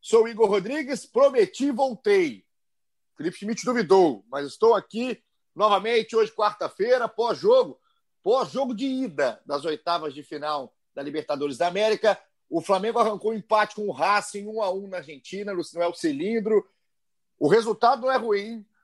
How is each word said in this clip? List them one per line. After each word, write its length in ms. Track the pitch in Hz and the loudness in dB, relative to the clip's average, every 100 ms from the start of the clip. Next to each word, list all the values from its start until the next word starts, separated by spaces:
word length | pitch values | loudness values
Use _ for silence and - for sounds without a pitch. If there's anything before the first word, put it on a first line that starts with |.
Sou 260 | - 226 226 | 4 4 4
Igor 220 | 220 220 | 2 2
Rodrigues, 560 | 202 190 294 269 269 - | 2 -2 -6 -6 -8 -4
prometi, 640 | 226 277 254 190 - 277 | 4 4 4 0 0 -2
voltei. 720 | 240 269 220 - 202 165 101 _ _ _ _ _ _ _ _ | 0 -2 0 2 2 2 -4 _ _ _ _ _ _ _ _
Felipe 220 | 156 170 | -8 -8
Schmidt 260 | 202 226 | -8 -6
duvidou, 640 | - 247 170 190 175 107 _ | -2 -2 4 6 6 2 _
mas 160 | 135 143 | -8 -8
estou 300 | - 226 214 | 2 4 4
aqui 480 | - 220 254 226 _ _ _ - | 0 -6 -6 -6 _ _ _ 0
novamente, 640 | 214 202 208 233 226 226 | 2 2 2 -2 0 0
hoje 160 | 220 | 0
quarta-feira, 720 | - 208 156 160 - 214 254 233 | 0 -2 -2 -10 -4 0 2 0
pós-jogo, 720 | - 233 151 170 254 202 123 _ _ _ _ | -2 -2 0 4 4 4 -4 _ _ _ _
pós-jogo 540 | 175 254 185 175 269 214 | 0 0 0 -4 -4 -4
de 100 | 269 | -4
ida 560 | 262 262 143 135 110 - | -4 -6 -2 -2 -2 -8
das 180 | 143 | -6
oitavas 500 | 160 151 - 170 156 | -4 -6 -4 -4 -4
de 80 | 135 | -12
final 540 | 143 151 151 147 123 _ _ | -14 -10 -6 -6 -8 _ _
da 80 | - | -12
Libertadores 560 | 143 147 - 143 143 127 | -8 -8 -6 -4 -4 -2
da 100 | 175 | -2
América. 520 | 180 214 220 214 190 _ _ _ | 0 0 2 0 0 _ _ _
O 100 | 165 | -6
Flamengo 380 | 160 190 214 233 | 0 0 0 -2
arrancou 320 | 226 202 208 | -2 -4 -4
um 40 | 226 | -6
empate 400 | - 214 214 - | 0 0 0 -2
com 120 | 208 | -8
o 40 | |
Racing, 540 | 135 170 208 196 202 202 | -2 0 0 -2 -12 -10
um 140 | 220 | -4
a 80 | 202 | -4
um 200 | 190 196 | -4 -8
na 80 | 185 | -12
Argentina, 560 | 151 143 - 190 202 | -12 -20 -14 -10 -6
no, 80 | 185 160 | -6 -8
no 80 | 165 | -2
El 120 | 175 | -4
Cilindro. 720 | 175 165 139 185 226 208 214 - _ _ _ _ _ _ _ | 0 -2 -2 -2 -2 2 0 0 _ _ _ _ _ _ _
O 80 | 147 | 4
resultado 540 | 214 226 214 233 262 | 4 2 2 2 2
não 100 | 254 | 0
é 60 | 262 | 0
ruim, 480 | 226 202 208 233 202 _ | 0 -2 -2 -12 -16 _